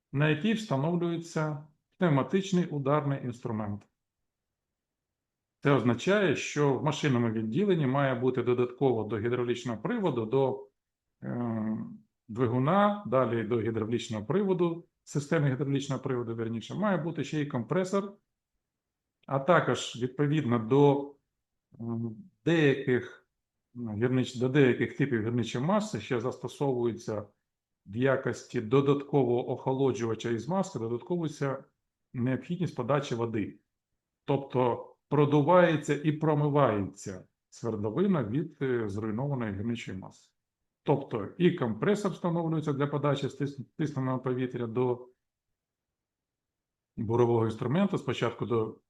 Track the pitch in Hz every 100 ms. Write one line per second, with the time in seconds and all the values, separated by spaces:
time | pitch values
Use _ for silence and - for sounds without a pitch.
0 | _ 135 151 151 214 220 - 135 151 175
1 | 170 165 165 165 156 147 - _ _ -
2 | 180 139 127 196 190 180 170 147 135 151
3 | 139 139 127 120 120 107 107 101 - _
4 | _ _ _ _ _ _ _ _ _ _
5 | _ _ _ _ _ _ 139 135 120 120
6 | 185 208 185 127 - 151 143 123 151 143
7 | 151 120 117 110 110 127 208 175 135 135
8 | 135 123 127 127 117 123 123 - 135 113
9 | 107 113 117 120 120 120 - 107 170 240
10 | 185 123 110 135 131 - - _ _ _
11 | _ _ 127 127 120 113 110 113 - -
12 | _ _ - 110 123 127 135 196 208 202
13 | - 131 120 117 104 120 107 110 107 120
14 | - 110 101 175 202 180 170 165 - _
15 | - 147 143 165 143 127 139 139 143 131
16 | 139 123 113 113 113 113 - 120 208 180
17 | 160 151 131 151 147 127 113 175 185 196
18 | 202 - _ _ _ _ _ _ _ _
19 | _ _ - 139 139 165 139 120 - -
20 | 127 - 147 156 117 120 110 135 143 143
21 | - - _ _ _ _ _ - 117 117
22 | 117 110 - _ 151 165 147 135 - 123
23 | - - _ _ _ _ _ 120 117 104
24 | 123 127 120 123 127 143 131 110 120 -
25 | 139 117 107 120 117 120 147 208 214 117
26 | - 123 120 - 127 - 139 123 120 113
27 | - 104 104 _ _ _ _ _ - 107
28 | 131 131 127 113 - 120 110 135 139 143
29 | 143 143 120 120 127 127 - 131 135 110
30 | 113 110 117 117 120 190 185 131 113 120
31 | - 180 156 151 139 131 - _ _ _
32 | _ 127 120 127 - 180 165 - 117 143
33 | 143 117 117 110 92 - _ _ _ _
34 | _ _ - 139 139 127 123 113 - _
35 | - 147 143 147 143 180 175 156 - 143
36 | 156 147 160 147 147 143 131 104 92 -
37 | - 92 - _ _ - 117 110 104 120
38 | 196 175 104 127 165 - 135 123 107 98
39 | 110 107 143 131 113 98 117 117 - 95
40 | 104 - _ _ _ _ _ _ - 143
41 | - 117 95 - 175 - 123 110 196 208
42 | 202 - 180 170 165 160 151 131 143 147
43 | 147 139 139 - 139 143 113 - 151 143
44 | 131 127 131 127 123 123 117 113 127 120
45 | - _ _ _ _ _ _ _ _ _
46 | _ _ _ _ _ _ _ _ _ -
47 | 107 117 120 117 110 - 120 160 202 180
48 | - 117 120 - 110 117 110 -